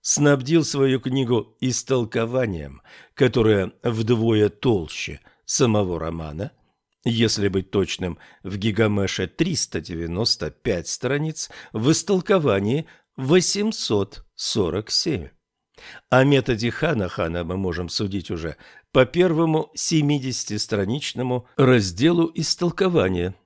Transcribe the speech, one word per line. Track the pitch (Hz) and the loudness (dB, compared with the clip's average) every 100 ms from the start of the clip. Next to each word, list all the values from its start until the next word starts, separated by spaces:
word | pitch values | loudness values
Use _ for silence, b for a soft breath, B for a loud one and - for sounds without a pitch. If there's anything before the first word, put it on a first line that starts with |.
снабдил | - - 143 143 127 165 | 0 4 4 4 2 2
свою | 147 143 135 131 | 2 0 2 2
книгу | 131 131 123 120 104 _ | 0 -2 2 0 -2 _
истолкованием, | 127 120 - 131 110 123 113 127 120 85 71 67 B B B | -4 -4 -2 -2 0 -2 -2 -2 -2 -4 -8 -16 B B B
которое | - 131 120 110 104 92 _ | 0 2 4 4 4 2 _
вдвое | 123 113 110 120 113 110 104 | -4 -2 2 2 4 4 4
толще | - 131 104 76 - - 76 b b | 2 0 0 -2 -10 -10 -12 b b
самого | - - 127 107 95 82 | -4 2 4 2 0 -2
романа. | 80 82 78 76 117 _ _ _ _ _ | -6 -6 -10 -8 -10 _ _ _ _ _
Если | 120 113 113 107 101 | -2 2 2 2 0
быть | 95 92 | 0 -2
точным, | 104 92 - 92 80 B B | 0 0 -2 -6 -8 B B
в | 98 98 | -10 -4
Гильгамеше | 107 101 110 101 95 - 92 | -2 2 2 2 0 -2 -6
триста | - 165 - - 87 | -2 -2 -2 -4 -6
девяносто | 78 82 85 90 120 - 78 | -8 -8 -6 -4 -2 -2 -4
пять | - - 92 85 | -6 -4 -4 -4
страниц, | - 123 143 156 156 - B B | -6 -4 -2 -4 -6 -12 B B
в | 110 120 | -2 0
истолковании | 160 - 190 - 196 147 98 101 147 160 b b - | 0 2 -2 2 2 4 2 2 -2 -4 b b -10
восемьсот | 135 180 165 202 214 220 - 104 98 - - - | 2 4 4 -2 -2 -4 -2 0 -2 -8 -20 -10
сорок | - 117 90 87 107 | -4 -2 0 -2 -2
семь. | - - 123 69 _ _ _ _ B B B _ | -4 -2 -4 -6 _ _ _ _ B B B _
О | 127 | 4
методе | 135 139 123 113 117 | 6 4 2 -2 -2
Ханахана | - 160 131 92 - 85 85 | -2 -2 0 -2 -2 -4 -2
мы | 85 92 | -4 -4
можем | 95 82 87 | -4 -4 -6
судить | - 104 98 87 | -4 -4 -4 -6
уже | 87 80 73 B B B | -8 -6 -10 B B B
по | - 127 | 2 2
первому | 170 180 156 165 156 - | 2 2 2 2 0 -2
семидесятистраничному | - - 160 143 147 131 120 - 104 - 107 98 139 - - 127 123 b - | -8 0 2 2 0 -2 -8 -6 -6 -4 -2 -2 -4 -6 -6 -4 -4 b 2
разделу | 139 127 98 87 147 170 165 | 4 4 2 0 2 2 0
истолкования | - 156 - 175 - 190 170 95 92 87 98 | -2 -4 -2 -2 0 0 2 2 0 -4 -6